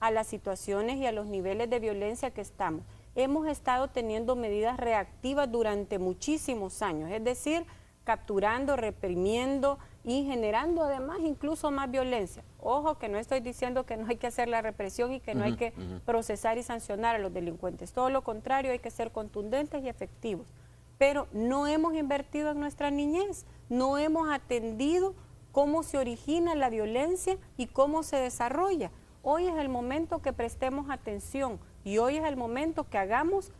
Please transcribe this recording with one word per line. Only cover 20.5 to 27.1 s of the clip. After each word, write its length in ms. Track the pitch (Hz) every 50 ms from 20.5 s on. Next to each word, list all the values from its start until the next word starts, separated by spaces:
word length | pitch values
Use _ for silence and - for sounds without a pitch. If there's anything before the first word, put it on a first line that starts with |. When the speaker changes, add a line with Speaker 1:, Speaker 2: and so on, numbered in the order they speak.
| - - - - - - - - - -
Speaker 1:
Pero 300 | 269 277 285 294 247 -
no 360 | - 208 226 240 262 277 285 294
hemos 260 | 302 320 320 339 320
invertido 580 | 320 294 262 285 277 277 - - 294 302 302
en 80 | 294 294
nuestra 300 | 294 294 285 - 285 285
niñez, 560 | 285 285 294 294 311 359 403 403 349 - - - - - - -
no 300 | 240 247 262 269 277 285
hemos 320 | 302 320 311 330 320 311
atendido 800 | 294 269 - - 247 240 220 226 220 214 269 294 330 359 370 392 370 - - - - - - -
cómo 320 | - 269 285 285 302 330 320
se 160 | - - 277
origina 560 | 262 240 233 226 - 285 302 349 339 339 320
la 160 | 294 269 247
violencia 640 | 226 220 214 220 220 247 285 330